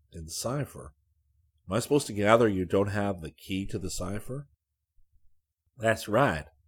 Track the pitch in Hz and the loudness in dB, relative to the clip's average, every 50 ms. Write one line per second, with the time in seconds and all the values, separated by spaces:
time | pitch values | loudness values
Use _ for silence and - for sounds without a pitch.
0 | _ _ - 87 80 78 - - - 113 135 147 127 - - - - - - _ | _ _ -16 -14 -14 -12 -10 -6 -6 -4 -4 -4 -6 -6 -10 -14 -16 -18 -20 _
1 | _ _ _ _ _ _ _ _ _ _ _ _ _ - 92 117 - - 143 147 | _ _ _ _ _ _ _ _ _ _ _ _ _ -4 -2 -2 0 2 2 2
2 | - - 110 101 101 104 113 117 120 110 98 92 90 85 - 98 101 95 95 104 | 2 0 -2 2 4 6 6 8 6 6 4 2 0 2 2 2 2 2 0 -2
3 | 101 101 98 90 78 73 - - - - 98 95 98 - - 98 87 92 - - | -2 -2 -4 -6 -8 -14 -14 -14 -8 -6 -4 -4 -4 -4 -6 -6 -6 -6 -6 -6
4 | 92 92 101 104 - - 127 143 143 - _ _ _ _ _ _ _ _ _ _ | -6 -6 -6 -8 -8 -10 -10 -12 -12 -16 _ _ _ _ _ _ _ _ _ _
5 | - _ _ _ - - _ _ _ _ _ _ _ _ _ - 107 113 107 - | -20 _ _ _ -20 -20 _ _ _ _ _ _ _ _ _ -2 0 0 0 0
6 | - - 104 120 143 123 85 76 71 - _ _ _ | 0 0 2 4 4 4 2 -2 -6 -10 _ _ _